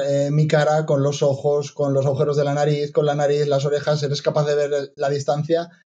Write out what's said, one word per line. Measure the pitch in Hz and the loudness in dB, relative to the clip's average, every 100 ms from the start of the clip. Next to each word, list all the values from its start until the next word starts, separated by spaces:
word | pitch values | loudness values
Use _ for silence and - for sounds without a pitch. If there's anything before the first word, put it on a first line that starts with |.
| 143 | 0
eh, | 143 143 | 0 2
mi | 151 151 | 2 2
cara | 156 147 156 156 | 2 2 2 2
con | 143 | 0
los | 139 139 | 0 0
ojos, | 143 135 147 147 143 | 0 0 0 0 -2
con | - 143 | -4 0
los | 139 139 | 0 0
agujeros | 131 147 143 | 0 0 0
de | |
la | 143 | 0
nariz, | 147 147 147 147 | 0 0 0 0
con | 160 | 0
la | 147 147 | 0 0
nariz, | 143 143 143 | 0 0 2
las | 139 | 0
orejas, | 143 143 139 151 | 0 -2 0 -2
eres | 143 143 | -2 -2
capaz | 160 151 147 | -2 0 0
de | |
ver | 147 143 143 139 - | 0 0 -2 -4 -6
la | 139 | -4
distancia | 143 139 147 151 165 170 _ _ | -2 -2 -2 0 -2 -2 _ _